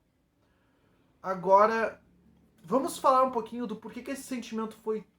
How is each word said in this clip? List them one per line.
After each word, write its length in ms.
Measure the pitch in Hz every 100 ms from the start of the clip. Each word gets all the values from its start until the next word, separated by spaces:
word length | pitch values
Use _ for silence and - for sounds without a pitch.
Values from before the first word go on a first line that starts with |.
| _ _ _ _ _ _ _ _ _ _ _ _
Agora, 760 | 180 185 175 190 214 226 220 - _ _ _ _ _ _
vamos 340 | 156 233 330 -
falar 260 | 294 254
um 60 | 262
pouquinho 360 | 254 220 233 240
do 100 | 214
porquê 260 | 214 247
que 80 | 247
esse 120 | 269
sentimento 540 | - 254 226 220 220 -
foi 220 | - 214 -